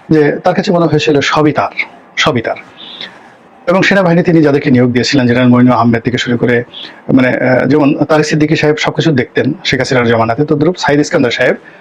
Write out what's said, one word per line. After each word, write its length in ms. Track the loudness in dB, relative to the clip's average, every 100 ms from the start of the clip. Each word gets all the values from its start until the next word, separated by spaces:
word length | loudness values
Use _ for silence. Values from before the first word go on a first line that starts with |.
| -2
যে 280 | 2 2 0
তার 100 | -2
কাছে 180 | -2 0
মনে 140 | 0 0
হয়েছিল 340 | 0 0 0
সবই 320 | 0 0 0
তার, 340 | 0 -4 -6 -12 -14 -12 -4
সবই 240 | -2 -2
তার। 160 | -6 -8 -14 -20 -20 -18 -20 -20 -20 -20 -20 -12 -2
এবং 160 | 0
সেনাবাহিনী 400 | 2 2 2 2
তিনি 200 | 2 2
যাদেরকে 280 | 4 2 2
নিয়োগ 220 | 2 2
দিয়েছিলেন, 340 | 0 0 0 2
জেনারেল 220 | 2 4
মইনু 240 | 4 4
আহমেদ 300 | 2 2 0
থেকে 160 | -2 -4
শুরু 180 | -4 -2
করে, 280 | 0 -2 -4 -14 -18 -14 -2
মানে, 140 | 2 2
আহ, 380 | 0 0 0 2
যেমন 380 | 2 2 0
তারেক 220 | 0 0 0
সিদ্দিকী 300 | 0 0 0
সাহেব 200 | 0 0
সবকিছু 360 | -4 -2 0
দেখতেন 400 | 0 -2 -2 -4 -4
শেখ 160 | -4 -4
হাসিনার 260 | -2 0 0
জমানাতে, 380 | 0 0 0
তদ্রুপ 320 | 0 0 -2 -2
সাইদ 240 | -2 0
ইস্কান্দার 300 | 0 0 -2
সাহেব, 260 | 0 -2 -2 -8 -20